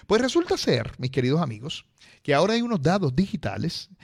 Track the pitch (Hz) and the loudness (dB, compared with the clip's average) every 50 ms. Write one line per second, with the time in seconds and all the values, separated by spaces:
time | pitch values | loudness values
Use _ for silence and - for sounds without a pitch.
0 | - - 202 226 262 254 - 339 349 - 392 - - 247 147 117 113 - - - | -2 0 2 2 2 2 2 0 0 0 0 -2 0 0 0 0 -2 -4 -8 -8
1 | 123 131 135 135 123 127 143 165 170 127 113 104 123 160 - - - _ _ _ | -8 -4 -2 0 0 2 2 0 0 -2 -6 -8 -10 -12 -12 -12 -16 _ _ _
2 | - - - _ _ 143 143 143 175 208 226 233 240 240 233 170 131 156 185 208 | -20 -20 -20 _ _ 0 2 4 4 4 2 2 0 0 0 0 2 2 2 2
3 | 185 135 127 147 196 - - 151 - 101 98 104 127 170 - - - - 185 - | 0 0 2 0 0 0 -2 -6 -6 -6 -6 -4 -4 -4 -6 -8 -12 -16 -20 -20